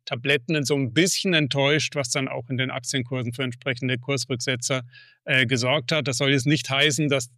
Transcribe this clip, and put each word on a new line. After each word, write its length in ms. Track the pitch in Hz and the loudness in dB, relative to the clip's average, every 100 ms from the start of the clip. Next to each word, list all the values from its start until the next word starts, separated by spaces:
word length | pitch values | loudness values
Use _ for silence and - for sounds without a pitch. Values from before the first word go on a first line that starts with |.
Tabletten 600 | - 127 131 143 120 151 | -8 -6 0 -2 0 -2
so 120 | 131 143 | 0 0
ein 160 | 131 | 2
bisschen 420 | 117 180 - 196 | 2 2 2 0
enttäuscht, 640 | 165 143 139 139 151 - 147 | 2 2 2 2 2 0 -4
was 140 | 131 | -2
dann 180 | 143 131 | -2 -2
auch 200 | 131 123 | -6 -6
in 100 | 127 | -2
den 120 | 131 | -2
Aktienkursen 640 | 131 - 135 123 131 120 | -4 -4 -4 -2 -4 -4
für 100 | 120 | -4
entsprechende 560 | 131 123 139 120 127 123 | -6 -4 -4 -2 -2 -2
Kursrücksetzer, 840 | 123 139 - 127 143 127 - 131 123 - - _ | -2 -4 -2 -4 -2 -4 -2 -4 -4 -20 -20 _
äh, 220 | - 131 123 | 0 2 4
gesorgt 440 | 127 127 147 123 | 2 2 0 0
hat. 160 | 156 139 | -2 0
Das 120 | 123 | 0
soll 120 | 139 | 2
jetzt 160 | 139 131 | 4 4
nicht 240 | 156 - | 2 2
heißen, 380 | 135 151 139 147 | 2 2 2 0
dass 220 | 135 123 | 0 -2